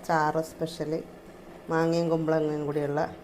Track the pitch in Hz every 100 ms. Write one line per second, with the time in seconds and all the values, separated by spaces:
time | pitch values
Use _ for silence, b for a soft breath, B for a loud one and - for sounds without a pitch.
0 | - 165 151 160 160 - 160 - 151 160
1 | - - - - - - - 160 165 165
2 | 170 165 160 160 151 151 147 147 143 147
3 | 165 180